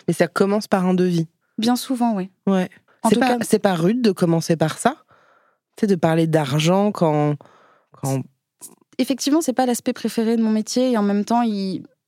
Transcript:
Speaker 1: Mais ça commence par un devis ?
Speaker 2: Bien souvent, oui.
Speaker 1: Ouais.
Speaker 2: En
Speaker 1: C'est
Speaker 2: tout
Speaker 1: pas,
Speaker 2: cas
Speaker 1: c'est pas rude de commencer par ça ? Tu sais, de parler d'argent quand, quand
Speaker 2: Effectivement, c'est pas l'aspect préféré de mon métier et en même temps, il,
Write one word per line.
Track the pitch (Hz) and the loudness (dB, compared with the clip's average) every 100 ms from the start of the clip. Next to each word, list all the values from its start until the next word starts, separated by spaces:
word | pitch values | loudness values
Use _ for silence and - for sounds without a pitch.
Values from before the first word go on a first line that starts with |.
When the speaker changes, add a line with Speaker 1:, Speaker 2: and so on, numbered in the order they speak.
| - | -6
Speaker 1:
Mais | |
ça | 170 170 | -2 -2
commence | - 196 208 - | 0 0 0 -2
par | 196 185 | -2 0
un | |
devis ? | 185 180 170 160 _ _ - | 0 0 0 -4 _ _ -6
Speaker 2:
Bien | 220 247 | -2 -2
souvent, | - 254 240 202 | -4 -4 -2 -2
oui. | 185 _ - | -6 _ -2
Speaker 1:
Ouais. | 190 185 - _ _ | 0 -2 -8 _ _
Speaker 2:
En | 226 | 2
Speaker 1:
C'est | 214 | 2
Speaker 2:
tout | |
Speaker 1:
pas, | 254 247 | 2 0
Speaker 2:
cas | 214 | 0
Speaker 1:
c'est | 214 | 0
pas | 202 175 | 2 2
rude | 175 240 | 0 2
de | 226 | 0
commencer | 180 175 165 - 165 | 2 2 0 0 0
par | 156 - | 0 0
ça ? | 233 302 _ _ _ _ _ _ _ - | -2 -2 _ _ _ _ _ _ _ -4
Tu | |
sais, | 214 | 0
de | 185 | 2
parler | 165 160 160 | 2 2 2
d'argent | 156 143 151 156 190 208 | 2 0 0 2 2 0
quand, | 202 165 151 147 147 - _ _ _ _ | 0 0 2 0 -2 -8 _ _ _ _
quand | - 135 135 131 _ _ _ - - _ - | -8 -4 -4 -6 _ _ _ -20 -20 _ -6
Speaker 2:
Effectivement, | 262 254 - 302 | -4 -2 0 0
c'est | 330 | 0
pas | 247 254 | 0 0
l'aspect | 233 - | 0 -4
préféré | 247 226 - 226 226 | -4 -4 -2 -2 0
de | |
mon | 220 | 0
métier | 214 214 247 254 | 0 -2 -2 0
et | 226 | 2
en | |
même | 202 202 | 0 0
temps, | 208 233 | 0 0
il, | 233 202 190 165 - _ | 0 -2 -6 -8 -12 _